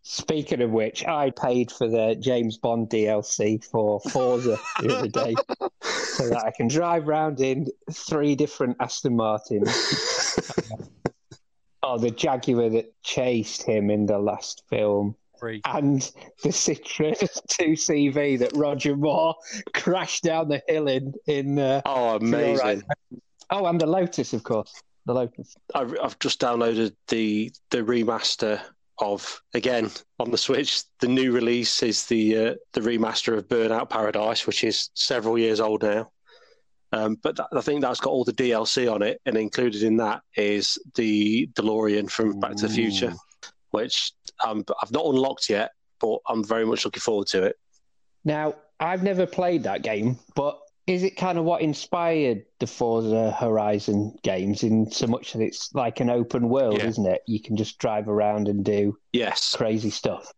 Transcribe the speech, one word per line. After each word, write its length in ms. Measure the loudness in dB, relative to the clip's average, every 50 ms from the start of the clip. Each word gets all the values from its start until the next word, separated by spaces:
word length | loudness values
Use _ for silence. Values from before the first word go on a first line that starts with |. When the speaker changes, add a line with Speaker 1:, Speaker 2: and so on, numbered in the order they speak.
Speaker 1:
Speaking 580 | _ -8 -10 -8 -4 -2 -2 -2 0 -2 0 2
of 80 | 2 2
which, 340 | 4 2 2 0 -2 -4 -2
I 260 | -2 0 2 0 0
paid 400 | 0 0 0 2 2 2 2 0
for 160 | -2 -2 0 2
the 280 | 2 2 2 2 0 0
James 360 | 0 0 2 2 0 -2 -2 -2
Bond 300 | -2 0 0 0 0 0
D 180 | 2 2 2 2
L 140 | 2 0
C 360 | 0 -4 -2 0 2 2 2 0
for 420 | -4 -4 -2 0 2 2 0 0
Forza 580 | -2 -2 -2 0 2 2 2 2 2 0 0 0 -4 -6 -6 -2
the 160 | 0 0 0
other 120 | 0 -2 -2
day 260 | -2 -2 0 0 0 -2 -2 -4
Speaker 2:
<laughs> 340 | -6 _ -6 -8 _ _
Speaker 1:
so 460 | -8 -6 -6 -4 -6 -4 -2 0 0 0
that 140 | 0 0 0
I 60 | -2 -2
can 100 | 0 0 2
drive 380 | 2 2 2 2 2 0 2 0
round 320 | 0 2 0 0 0 0
in 260 | 0 2 2 0 -2 -4 -6 _ _ -14
three 420 | -12 -12 -4 -2 0 2 2 2 4
different 420 | 2 2 0 0 -2 -2 -2 0 -2
Aston 340 | -4 -4 -4 -2 0 2 2
Martins. 520 | 4 4 2 0 0 -2 -2 0 2 2 2
Speaker 2:
<laughs> 1080 | 2 0 0 0 -2 -2 -2 -2 -2 -2 -2 0 0 -2 -2 -2 -4 -4 -4 -4 -10 -12 -12 -16 -18 _ _ -8 -8 _ _ _ -20 _ _ _ _ _ _ _ _ _
Speaker 1:
Oh, 160 | -2 -2 0 0
the 120 | 0 0
Jaguar 580 | 0 0 0 0 0 0 0 2 2 4 2 2
that 220 | 2 0 -2 -2 _ _ -10
chased 580 | -4 -2 0 2 2 2 2 0 -2 -6 -6
him 280 | -2 0 2 2 2 2
in 160 | 2 2 2
the 120 | 2 2 0
last 460 | 0 0 -2 -4 -8 -12 -14 -14 _ _
film. 460 | -2 0 0 2 2 0 0 -2 -6 _ _ _ _ _
Speaker 3:
Free. 220 | -10 -10 -10 -6 -4
Speaker 1:
And 360 | -4 -2 0 2 2 2 2 0 -6 -12 -18 -20 -20 _ _
the 60 | -4 -2
Citroen 640 | 0 0 0 -2 -2 -4 -6 -12 -2 -2 0 0 0 0 -2 -4 -4 -8 -6
<laughs> 40 | -6
two 280 | -2 0 2 2 2
C 320 | 2 0 0 2 2 2 2
V 280 | 2 2 2 2 2 2
that 180 | 0 0 2
Roger 400 | 0 0 0 0 0 0 0 0
Moore 400 | 2 2 2 2 2 2 2 0 -4 -12 -14 -14 -12 -10 -6
crashed 520 | -6 -2 0 0 0 0 -2 -4 -6 -2 0
down 240 | 0 2 2 0 0
the 120 | -2 -2 0
hill 220 | 0 0 2 2 2
in, 240 | 0 0 -2 -4 -10 -6 _ -2
in, 300 | -2 0 0 0 0 2
uh, 220 | 2 2 2 2 0
Speaker 4:
Oh, 320 | 0 0 2 2 2 2 2
Speaker 1:
For 60 | 2
Your 100 | 2 2
Speaker 4:
amazing. 320 | 2 2 2 2 2 2
Speaker 1:
Eyes. 160 | 0 0 -2 -4 -8 -8 _ _ _ -20 -20 _ _ _ _ -6 _
Oh, 160 | -2 0 2
and 140 | 2 2 2
the 60 | 2
Lotus, 460 | 2 2 2 0 0 -2 -4 -4 -2
of 100 | -4 -6
course. 300 | -4 -2 -2 -2 -4 -6 -16 -20 _ _ _ _ _
The 100 | -2 -2
Lotus. 400 | -2 -2 -4 _ -14 -18 -18 -20 _ _ -8 -6
Speaker 4:
I've, 180 | -4 -4 -4 -4 -4
I've 160 | -4 -4 -4 _
just 220 | -4 -4 0 0
downloaded 520 | 0 0 2 2 2 2 2 2 0 0 -2 _ _
the, 460 | -2 0 0 2 0 0 0 -2 -4 -8 -18 _ _
the 80 | -2 0
remaster 760 | 0 2 2 2 2 0 0 -2 -2 -4 -2 0 0 0 0 -2 -6 -14 _ _ _ _ _ -4
of, 420 | -2 -2 -2 -4 -6 -12 -14 -14 _ _ -4
again, 340 | -2 0 0 0 0 -2 -4 -6 -12 -18 _ _ -4
on 140 | -2 0
the 60 | 0 0
Switch. 440 | 2 0 0 0 0 0 -2 -4 -4 _ _ _
The 80 | 0
new 240 | 2 4 4 4 4
release 540 | 2 2 2 2 2 2 0 0 0 0 0
is 220 | 0 0 -2 0
the, 300 | 0 2 4 4 4 4
uh, 180 | 4 2 0 -2 -4 -12 _
the 80 | -4 -2
remaster 560 | 0 0 0 0 0 0 -2 -2 0 0 0 0
of 80 | 0
Burnout 440 | 0 0 2 2 2 2 0 -2 -2
Paradise, 540 | -2 0 0 0 0 0 0 0 0 0 -2
which 200 | -2 -2 0 0
is 260 | 0 0 -2 -4 -6 _
several 440 | -4 -2 0 0 0 0 0 2 2
years 220 | 2 2 2 2
old 220 | 2 0 0 0 2
now. 260 | 0 0 0 -2 -6 _ _ _ _ -20 -20 -20 _ -20 _ _ _ _ _ _ _
Um, 240 | -2 -2 0 -2 -2 -2
but 140 | -4 -6 -4
th-, 120 | -4 -6 -4
I 80 | -4 -4
think 220 | -2 0 -2 0
that's 180 | 0 -2 -2 -2
got 100 | -2 -2
all 140 | 0 0 0
the 80 | 0
D 200 | 0 0 0 2
L 120 | 2 2 0
C 220 | 0 0 0 0 0
on 140 | 2 2
it, 180 | 0 0 -2 -2 _
and 100 | -2 0
included 460 | 0 0 0 0 0 0 0 2 2
in 140 | 2 4 4 4
that 240 | 4 2 -2 -4 _ _ _
is 420 | 0 0 2 0 0 0 -2 -4 -4 -8 -6 _
the 540 | 0 2 2 4 4 4 4 2 2 0 -2 -2
DeLorean 540 | -2 0 0 2 2 2 2 2 0 0 -2
from 280 | -2 0 0 0 0 -2
Back 140 | -4 -6 -4
to 120 | -4 -2 0
the 40 |
Future, 380 | 0 0 0 2 0 0 -2 -2
Speaker 1:
Ooh. 380 | -4 -10 _ _ _ _ -20 -20 _ _ _ _
Speaker 4:
which, 400 | -2 -2 -2 0 -2 -2 -2 -4 _ _ _ -20 _ -4 -4
um, 180 | -2 -2 -4 -4 -4 -4 -4
I've 100 | -4 -2
not 120 | -2 0 0
unlocked 460 | 2 2 2 2 2 -2 -4 -2 0
yet, 220 | 0 0 0 -2 _ _ _ _ _ _
but 180 | 0 0 0 -2 _ -2
I'm 160 | -2 -2 0
very 200 | 0 0 2 2
much 200 | 0 0 0 -2
looking 160 | -6 -6 -2
forward 260 | -2 0 0 0 -2 0
to 140 | 0 2
it. 140 | 2 0 -2 _ _ _ _ _ _ _ _ _ _ _ _ _ _
Speaker 1:
Now, 300 | -2 -2 0 -2 -4 -4 -6 _ _ _ _
I've 240 | -2 -2 0 0
never 240 | 0 0 2 2 0
played 380 | 0 0 0 0 2 2 0 0
that 180 | -2 -4 -4
game, 340 | -2 -2 -2 0 0 0 -2 -2 _ _ _
but 240 | -2 -2 -2 -4 -6 -18 _ _ _ _
is 160 | -2 0 0
it 140 | 0 -2 -2
kind 220 | -2 -2 0 0 0
of 60 | 2
what 160 | 0 2 2
inspired 840 | 0 -2 -2 -4 -4 -4 -2 0 2 2 2 2 2 2 0 -2 -4 _ _ _
the 60 | -6 -6
Forza 640 | -2 -2 0 0 2 0 2 2 2 2 2 0
Horizon 840 | 0 0 0 0 2 2 2 0 0 0 0 0 0 0 0 -2 -6 -4
games 400 | -4 -2 -2 0 -2 -2 -2 0
in 260 | 2 2 4 2 2 0
so 180 | 0 -2 0 0
much 240 | 0 -2 -4 -8
that 100 | -4 -2
it's 320 | -2 -2 -4 -8 -12 -6 -4
like 240 | -2 -2 -2 -2 -2
an 100 | 0 2
open 400 | 2 0 0 0 0 0 2 2
world, 300 | 2 2 2 2 2 0
Speaker 3:
Yeah. 80 | 0
Speaker 1:
isn't 200 | 0 0 0 0
it? 160 | 0 0 0 -2
You 140 | -4 -4 -4
can 140 | -2 -4 -2
just 220 | -2 -2 -4 -4 -4
drive 300 | -2 -2 0 -2 -2 0
around 380 | 0 2 2 2 2 0 0
and 180 | 0 0 0 0
do 320 | 2 2 2 2 0 0 -4 _ _
Speaker 4:
Yes. 440 | -2 0 0 0 -2 -2 -2 -4 -2
Speaker 1:
crazy 340 | -2 0 0 0 0 -2 -4
stuff. 420 | -6 -2 -4 -4 -4 -4 -12 -18 -20